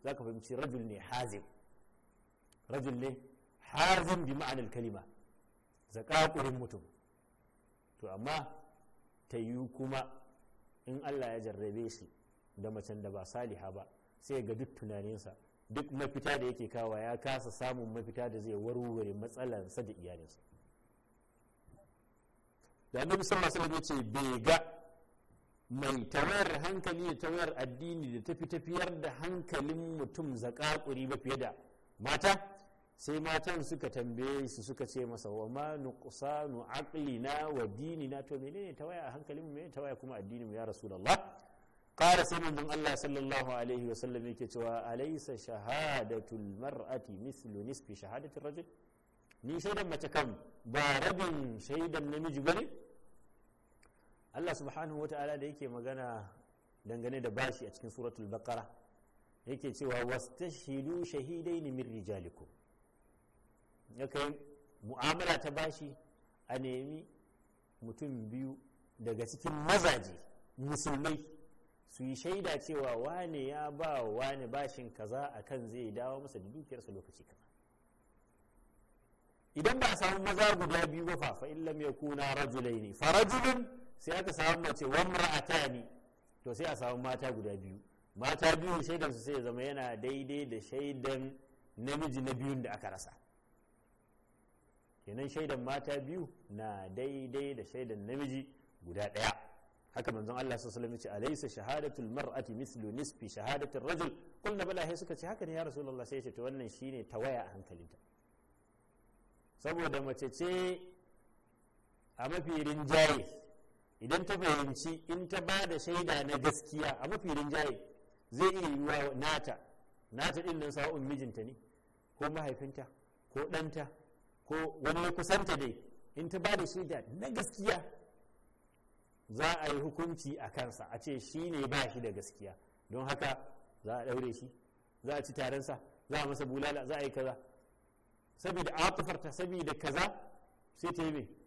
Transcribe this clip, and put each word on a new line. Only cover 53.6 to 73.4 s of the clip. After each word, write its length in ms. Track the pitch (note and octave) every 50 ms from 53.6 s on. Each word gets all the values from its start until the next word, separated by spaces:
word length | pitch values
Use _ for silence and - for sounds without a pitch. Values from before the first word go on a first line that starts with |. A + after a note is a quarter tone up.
| - - - - - - - - - - - - - -
Allah 220 | - C3+ E3 F3 D3+
subhanahu 460 | - C#3+ C#3 - D#3 D#3+ D#3 D3+ D3+
wa 60 | D3+ D3+
ta'ala 280 | D#3 D3 C#3+ D3 D3+ C#3+
da 80 | C#3+
yake 200 | D3 D3 C#3+ C#3 B2+
magana 640 | A#2+ A#2+ A#2 C3 C3+ C3 B2+ B2 A#2 A2 G2+ F#2+ - - - - - _ _ - - - -
dangane 340 | G#2 A2+ A#2 A#2 B2 C3 C3+
da 100 | A#2+ A#2+
bashi 360 | G2+ A#2+ C3 C3 - - B2
a 40 | G#2
cikin 180 | F#2+ - - A2+
Suratul 380 | G#2+ - A#2+ A#2+ A2+ - A2 G2
Baqara, 340 | G#2 A2 - - A#2 A2+ G#2+ - - - - - - - - - - - - _ - _ -
yake 300 | A2+ C#3 C3 - C#3 A#2
cewa, 300 | - D3 C3 B2 B2 A#2+
"Wastashhidu 960 | B2 B2+ B2 B2 - - - F3+ F3 D3+ - - - C3+ C#3 C3+ D3+ E3+ F3 E3+
shahidaini 680 | E3+ - D3 B2+ C#3+ F3 E3 E3 F3 E3+ E3 D#3 C#3
min 100 | C3 B2+ B2+ A2+
rijalikum." 560 | A2+ A2 F#2+ F#2 G#2 F#2+ F2 - - - - - - - - _ - - - _ _ _ _ - - - _ _ - - - - - - - _ - - - - A2+
Ya 100 | A#2 C3+ C3+
kai 260 | - C#3+ C#3+ D3 D3+ D3 - - - - - - - -
mu'amala 560 | G#2+ G#2 C3 B2+ B2 D3 E3 E3+ F3+ F3 E3 -
ta 100 | - D3+
bashi, 440 | C#3+ D3+ D#3+ D#3+ D3 - D#3 C#3 C#3 - - - - _ - - _ _ - -
a 100 | A#2+ C3
nemi 480 | C3 C3 B2+ B2+ C3+ C#3+ D#3 D#3 - - - - - _ - - - _ _ _ _ _ _ -
mutum 460 | - A2+ A2+ - D3+ D3 C3 A#2+ A2 G#2+
biyu 280 | A2+ B2+ C3+ C3 C3+ C3 - - - - - - _ -
daga 280 | A2+ A2+ A2+ G#2 F#2+
cikin 260 | - - C#3 - D3
mazaje 640 | D3+ D3+ D3+ D#3+ F#3+ G#3 E3+ E3+ C#3 A#2+ F#2+ F#2+ - - - - - - - - - -
musulmai 640 | C3 C#3+ D3+ C#3+ - D#3 C#3+ C3+ D3 D#3 D3+ - - - - - - - - - - - - - - -
su 160 | - - B2+
yi 120 | C3 C3+
shaida 420 | B2+ - E3+ F#3+ G3+ F#3 F3+ D3+ C#3
cewa 380 | C3+ - D#3 C#3+ C#3 B2+ A#2+
wane 500 | A#2 A#2+ C#3+ E3+ F3+ F3+ E3+ D#3+ C#3+